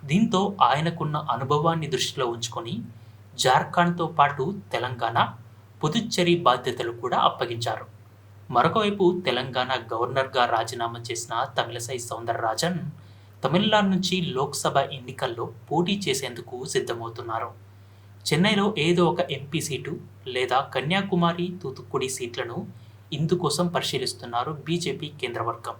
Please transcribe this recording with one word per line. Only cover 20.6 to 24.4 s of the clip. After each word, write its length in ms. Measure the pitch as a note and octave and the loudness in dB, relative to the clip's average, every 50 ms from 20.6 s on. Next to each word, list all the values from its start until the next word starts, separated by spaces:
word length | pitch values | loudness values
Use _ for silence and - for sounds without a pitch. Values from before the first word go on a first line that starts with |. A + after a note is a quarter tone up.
| C#3 - - | 2 2 -2
కన్యాకుమారి, 720 | C3+ C3 D3 F3+ G3 G3 G3 F#3+ F3 E3+ E3+ E3+ F3 F3 F3+ F3 - | -2 0 2 2 2 2 2 2 4 4 4 2 0 -4 -4 -4 -8
తూతుక్కుడి 460 | - C#3 B2+ - D3 - - C3+ C#3 C3+ - | -8 -10 -10 -10 -14 -6 -4 -2 -2 -2 -4
సీట్లను 420 | - B2+ A#2 A#2+ - B2 A#2 A#2+ D#3+ G3+ - - - - - - - - - - C#3 | -4 -6 -8 -6 -6 -6 -6 -6 -8 -8 -8 -12 -18 -20 -20 -20 -20 -12 -10 -4 -2
ఇందుకోసం 480 | D#3+ D#3 F#3 F3 - D3 - - F3 F3 - | 2 2 2 2 2 0 0 2 0 0 0
పరిశీలిస్తున్నారు 760 | C3+ - - - C3 B2+ A#2+ - - - B2 A#2+ A#2+ | -2 -2 0 -2 -2 -2 -4 -6 -8 -10 -4 -2 -2